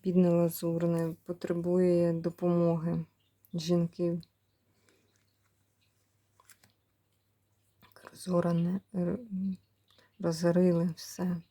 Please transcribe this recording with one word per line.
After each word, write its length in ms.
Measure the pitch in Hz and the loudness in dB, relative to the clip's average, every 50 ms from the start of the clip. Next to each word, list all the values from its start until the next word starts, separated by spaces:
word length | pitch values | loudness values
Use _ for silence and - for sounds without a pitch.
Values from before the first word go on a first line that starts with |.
| - | -2
Бідне 260 | 185 175 180 180 175 | 2 4 6 6 6
Лазурне 840 | 170 170 170 170 165 - - 165 165 165 170 170 170 165 165 165 170 - _ | 6 4 2 2 0 -2 -4 -4 -2 0 0 0 0 0 -2 -4 -6 -10 _
потребує 880 | - 175 175 - - 175 170 170 175 180 185 185 180 175 170 170 170 | -12 -12 -10 -4 -4 -4 -2 0 0 2 4 4 4 4 4 2 2
допомоги 920 | 165 165 165 175 165 - 180 175 175 170 170 170 165 165 156 170 170 165 160 _ _ _ _ _ _ _ _ _ - | 0 -2 -4 -6 -6 -2 0 2 2 4 4 2 2 0 -2 -4 -4 -4 -6 _ _ _ _ _ _ _ _ _ -10
жінки. 680 | 170 156 170 175 175 170 170 - - 175 170 170 170 - _ _ _ _ _ _ _ _ _ _ _ _ _ _ _ _ _ _ _ _ _ _ _ _ _ _ _ _ _ _ _ _ _ _ _ _ _ _ _ _ _ _ _ _ _ - _ _ _ _ _ _ _ _ _ _ _ _ _ _ _ _ _ _ _ _ _ _ _ _ _ _ _ _ - - - | -8 -2 0 0 0 0 -2 -4 -4 -2 -2 -2 -4 -8 _ _ _ _ _ _ _ _ _ _ _ _ _ _ _ _ _ _ _ _ _ _ _ _ _ _ _ _ _ _ _ _ _ _ _ _ _ _ _ _ _ _ _ _ _ -20 _ _ _ _ _ _ _ _ _ _ _ _ _ _ _ _ _ _ _ _ _ _ _ _ _ _ _ _ -20 -20 -20
Розоране, 720 | - - - 185 180 175 175 175 170 170 170 175 185 196 _ _ - | -20 -16 -8 -2 0 0 0 0 0 0 -2 -2 -4 -6 _ _ -6
р-, 240 | 185 175 175 185 240 247 226 196 185 190 196 185 - _ _ _ _ _ _ _ _ _ _ _ _ | -6 -4 -4 -4 -8 -8 -10 -8 -6 -6 -6 -6 -8 _ _ _ _ _ _ _ _ _ _ _ _
розорили 760 | 190 170 165 160 175 170 170 180 185 180 170 170 170 180 160 | -4 -4 -4 0 0 2 2 4 4 4 4 2 0 -2 -4
все. 400 | - - - - - 180 180 175 170 - _ | -8 -14 -16 -10 -6 -4 -4 -4 -6 -8 _